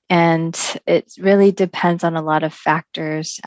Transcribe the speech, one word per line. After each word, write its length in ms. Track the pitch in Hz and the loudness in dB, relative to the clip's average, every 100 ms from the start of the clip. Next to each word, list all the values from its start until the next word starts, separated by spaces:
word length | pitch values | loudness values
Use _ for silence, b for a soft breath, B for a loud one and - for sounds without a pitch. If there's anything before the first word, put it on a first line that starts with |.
| - | -2
And 500 | 175 170 165 165 170 - - - | 2 2 2 -2 -6 -8 -8 -2
it 260 | 170 - - | 0 -2 -4
really 320 | 185 202 196 | 2 4 4
depends 520 | 190 185 - 175 170 | 4 -2 -2 -2 0
on 120 | 170 165 | -2 -4
a 80 | |
lot 200 | 156 156 | -2 -2
of 100 | 160 | -2
factors 840 | - - 156 - - 156 156 160 - | -4 -2 -2 -4 -10 -6 -6 -8 -12